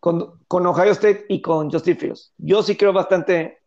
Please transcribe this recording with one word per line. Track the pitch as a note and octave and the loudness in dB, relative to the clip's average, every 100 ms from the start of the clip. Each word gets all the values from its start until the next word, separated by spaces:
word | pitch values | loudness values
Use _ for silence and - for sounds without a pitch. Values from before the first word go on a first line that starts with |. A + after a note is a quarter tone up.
con, | F3 E3+ C#3+ - _ | 0 -2 -6 -14 _
con | F3+ F3+ | -2 0
Ohio | E3+ G3 | 2 2
State | G3 G#3+ G3+ - | 4 2 0 -2
y | F#3 | -6
con | - D#3+ D3+ | -2 -4 -2
Justin | D#3+ F3+ E3+ | -4 -2 -2
Fields. | - - - _ | -4 -10 -18 _
Yo | D#3 G3 | 0 0
sí | G#3 G#3 | 0 2
creo | G3+ | 2
bastante | F#3+ - F#3 D#3 F3 D#3+ - | 2 0 -2 2 -2 -2 -12